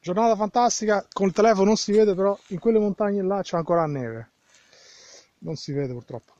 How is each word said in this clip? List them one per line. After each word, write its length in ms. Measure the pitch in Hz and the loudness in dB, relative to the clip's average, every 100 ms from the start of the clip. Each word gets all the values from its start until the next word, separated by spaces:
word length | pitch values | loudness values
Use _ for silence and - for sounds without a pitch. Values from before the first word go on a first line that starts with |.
Giornata 340 | 175 180 226 | -4 0 2
fantastica, 720 | 208 214 240 240 - 214 208 - | 2 0 2 0 0 0 0 -2
col 200 | - 196 | -2 -2
telefono 340 | 170 220 202 196 | 4 4 4 2
non 100 | 220 | 2
si 160 | - | 2
vede, 220 | 208 214 | 2 4
però 220 | 180 196 202 _ | 2 0 -2 _
in 100 | 185 | -4
quelle 200 | 233 220 | 0 2
montagne 440 | 208 190 208 202 | 0 -2 -2 -2
là 180 | 190 196 | -2 -2
c'è 140 | 180 170 | -2 -4
ancora 300 | 165 170 160 | 0 0 0
neve. 460 | 143 120 113 113 _ _ _ _ _ - - - - _ _ | -4 -8 -10 -14 _ _ _ _ _ -20 -20 -20 -20 _ _
Non 180 | 165 160 | -12 -10
si 160 | - | -8
vede 200 | 139 139 | -6 -6
purtroppo. 400 | 123 - 120 _ | -8 -12 -16 _